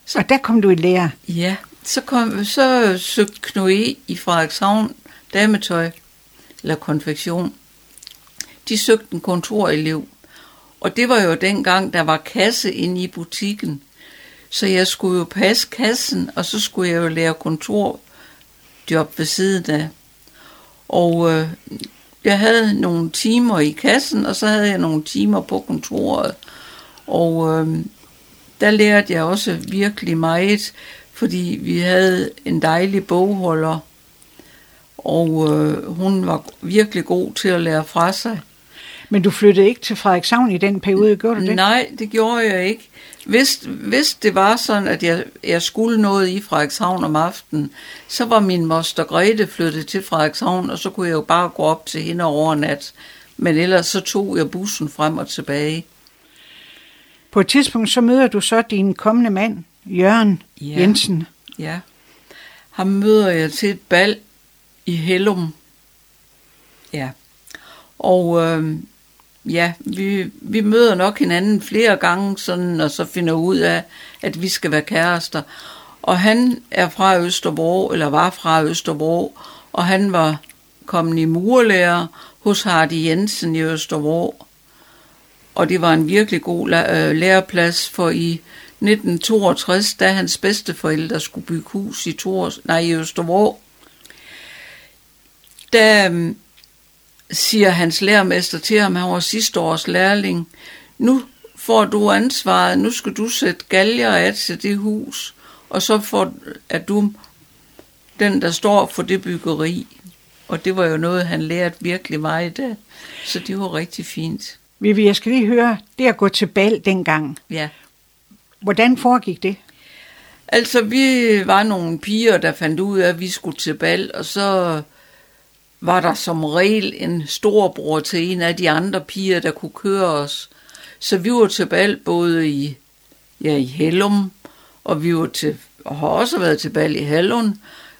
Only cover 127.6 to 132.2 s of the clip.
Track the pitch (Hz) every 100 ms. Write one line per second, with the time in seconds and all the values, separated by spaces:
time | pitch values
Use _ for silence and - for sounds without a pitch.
127.6 | 190 - 151 156 151 175 175 180 170 170
128.6 | 165 156 190 190 - 196 190 175 165 -
129.6 | 160 - 202 196 180 147 143 - - _
130.6 | _ - - - - 185 196 240 202 -
131.6 | 180 175 202 - 170 170